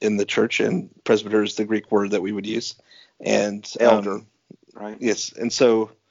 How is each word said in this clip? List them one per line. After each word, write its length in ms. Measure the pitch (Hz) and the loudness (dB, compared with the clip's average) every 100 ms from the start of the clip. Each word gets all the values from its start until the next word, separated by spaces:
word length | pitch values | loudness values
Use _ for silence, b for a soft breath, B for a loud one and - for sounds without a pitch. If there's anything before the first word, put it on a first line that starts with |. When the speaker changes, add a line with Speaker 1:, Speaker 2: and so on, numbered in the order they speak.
Speaker 1:
in 160 | 107 101 | 0 0
the 80 | |
church, 340 | 104 - 110 - | 0 0 2 2
and 300 | 107 180 - _ | 0 -2 -6 _
presbyter 380 | - 107 107 107 | 2 2 2 0
is 140 | 104 | 0
the 100 | - | -2
Greek 260 | 107 107 - | -2 -2 0
word 200 | 104 101 | 0 2
that 100 | 101 | -2
we 100 | 98 | -2
would 140 | 101 | -6
use. 300 | 101 113 - - b b b b | -4 -6 -6 -12 b b b b
And, 480 | - 104 104 104 - 113 | 0 0 0 -4 -8 2
um, 80 | 117 | 4
Speaker 2:
Elder, 340 | 107 101 104 110 _ - - _ | 4 0 -6 -10 _ -20 -20 _
right? 240 | - 104 107 | -14 -14 -4
Speaker 1:
Yes, 340 | 120 101 - | -2 -2 -6
and 180 | - 117 | -8 -4
so 400 | - 123 113 107 _ | 2 4 2 0 _